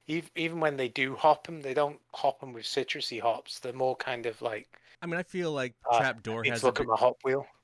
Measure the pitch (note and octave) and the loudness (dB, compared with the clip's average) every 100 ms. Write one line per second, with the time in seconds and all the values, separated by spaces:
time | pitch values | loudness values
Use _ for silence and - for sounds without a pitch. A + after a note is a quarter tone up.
0 | - D#3+ D#3 - E3 E3 D#3 C#3 B2 C#3+ | -6 -6 -4 -4 -4 0 0 0 -2 0
1 | C3+ B2+ D#3 D3 - E3 C3+ C3 D3 D3 | -2 4 4 4 0 -10 -2 0 0 -2
2 | _ - C#3+ - C3 A#2 - - B2+ D3+ | _ -2 0 0 -8 -10 -4 -4 -2 -4
3 | - A#2 A#2 A2 - - B2+ B2+ C3 B2+ | -4 -2 0 0 -4 -10 -10 -2 0 0
4 | - B2 A#2 A2 A#2+ G#2+ - - _ - | -4 -4 -6 -4 -6 -6 -10 -20 _ -14
5 | E3+ E3+ F#3 F#3 E3+ C#3+ B2+ - - A#2 | -6 -6 -4 -4 -2 -2 -4 -6 2 4
6 | C3 A#2 A2+ A2+ A2+ A#2 B2+ A#2+ B2 A2 | 4 0 -6 -2 -2 2 2 2 2 4
7 | B2 A#2+ C3+ C3+ - _ | 4 4 0 0 -2 _